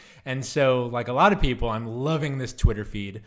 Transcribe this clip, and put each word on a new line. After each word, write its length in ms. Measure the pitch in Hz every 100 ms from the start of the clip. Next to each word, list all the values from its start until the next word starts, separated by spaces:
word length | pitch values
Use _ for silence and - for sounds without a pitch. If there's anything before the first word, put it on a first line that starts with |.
| - -
And 200 | - 131
so, 420 | 120 - 135 127 120
like 200 | 120 117
a 60 |
lot 200 | 127 185
of 80 | 190
people, 280 | 139 123 117
I'm 180 | 110 117
loving 520 | 117 139 160 147 135
this 140 | 123
Twitter 320 | 107 139 104
feed. 380 | - 104 101 101